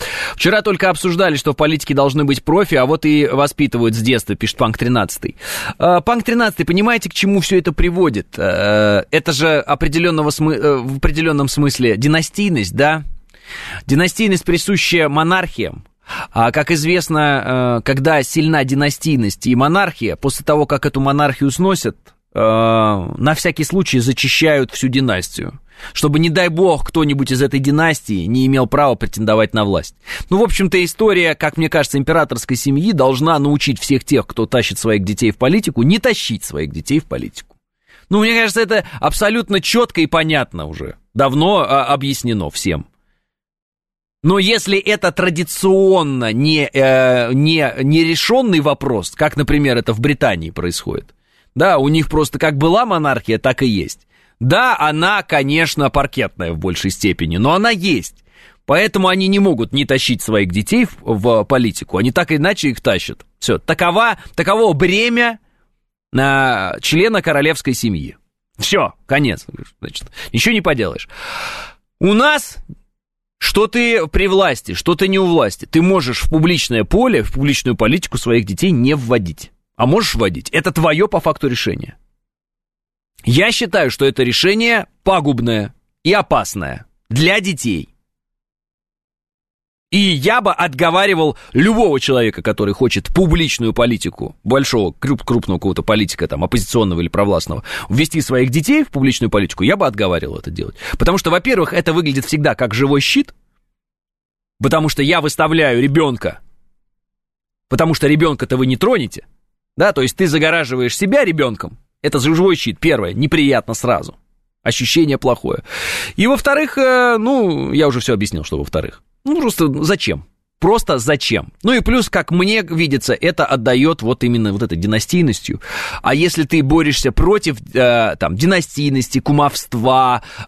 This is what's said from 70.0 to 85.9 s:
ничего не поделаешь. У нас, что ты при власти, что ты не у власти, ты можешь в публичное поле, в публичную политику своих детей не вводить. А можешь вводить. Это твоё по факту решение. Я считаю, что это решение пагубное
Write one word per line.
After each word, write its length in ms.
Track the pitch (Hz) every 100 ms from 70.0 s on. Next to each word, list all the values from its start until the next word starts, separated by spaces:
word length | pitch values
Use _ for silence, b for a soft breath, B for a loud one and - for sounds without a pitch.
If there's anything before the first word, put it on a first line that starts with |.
| - B B
ничего 200 | 120 226
не 80 | 220
поделаешь. 480 | 175 135 95 - - B B B B B B B _ -
У 140 | 185
нас, 440 | 208 285 302 - - - - _ _ _ _ _ -
что 260 | - 196 214
ты 400 | 240 240 226 160
при 220 | - 190
власти, 460 | 190 185 120 -
что 200 | 87 -
ты 140 | 170 190
не 100 | 190
у 80 | 185
власти, 400 | 165 110 - -
ты 160 | 160
можешь 400 | 175 190 127 113
в 80 | -
публичное 540 | 156 165 175 - 117
поле, 400 | 101 190 254 165
в 100 | 104
публичную 420 | 131 143 135 127 107
политику 440 | 110 165 - 123
своих 260 | 131 117 98
детей 240 | 95 185
не 240 | 143 127
вводить. 580 | 151 120 123 87 76 - _ _ -
А 100 | 123
можешь 260 | 190 202
вводить. 360 | - - 147 -
Это 220 | 160 175
твоё 360 | 160 156 156 208
по 120 | -
факту 280 | 165 147 143
решение. 500 | 123 - - - - _ _ _ _ _ _ _ _ _ _ _ _ -
Я 260 | 127 214
считаю, 400 | 226 220 196 139
что 140 | - 139
это 180 | 110
решение 640 | 123 - 180 214 233 233 - _
пагубное 680 | - 185 147 120 117 110 101 - _